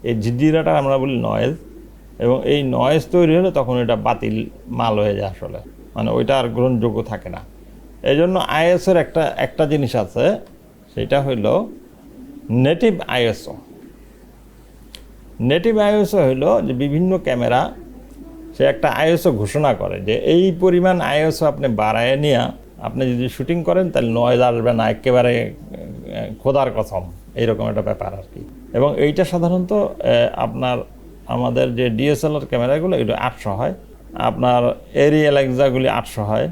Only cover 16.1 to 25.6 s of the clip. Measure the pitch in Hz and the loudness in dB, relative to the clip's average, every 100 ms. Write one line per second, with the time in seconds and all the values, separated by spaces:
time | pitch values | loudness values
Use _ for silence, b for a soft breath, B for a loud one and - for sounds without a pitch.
16.1 | 202 139 131 151 117 - 127 143 147 185 | 2 2 2 2 2 0 -2 0 0 2
17.1 | 190 - 123 117 123 - - - - - | 0 -2 -2 2 2 0 -6 -18 -20 -20
18.1 | - - - - - 135 131 156 - 160 | -20 -20 -18 -20 0 2 2 0 2 2
19.1 | 170 180 113 104 147 147 101 95 95 98 | 2 2 0 -2 0 0 0 -4 -4 -2
20.1 | 113 - 165 190 170 185 175 185 180 143 | 0 4 4 4 2 2 4 4 2 0
21.1 | 147 156 151 156 135 135 107 107 110 120 | 2 0 2 0 0 -2 0 0 2 0
22.1 | 135 147 123 120 - - - - 123 131 | 2 2 2 0 -6 -20 -12 -8 -4 -2
23.1 | 120 127 - 127 170 160 175 180 - 117 | -2 -4 -6 -4 -2 0 0 0 0 0
24.1 | 117 120 123 123 117 117 117 110 110 131 | 2 2 4 4 2 0 2 0 0 2
25.1 | 123 123 120 110 101 | 4 4 2 -2 -8